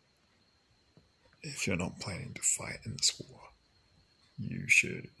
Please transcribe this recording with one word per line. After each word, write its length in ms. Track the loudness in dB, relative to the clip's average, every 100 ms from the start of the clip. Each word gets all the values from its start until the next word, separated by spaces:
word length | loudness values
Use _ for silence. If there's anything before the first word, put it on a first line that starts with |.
| _ _ _ _ _ _ _ _ _ -20 -20 _ -20 -14
if 240 | -8 -2 0
you're 80 | 2
not 240 | 0 -4
planning 320 | -6 -6 -6
to 80 | -2
fight 380 | 0 0 -2 -6
in 120 | -8 2
this 260 | 2 2 -4
war, 120 | -16 -20 -20 _ _ _ _ _ _ _ -8
you 320 | -6 -2 6
should 400 | 6 6 2 -8 -10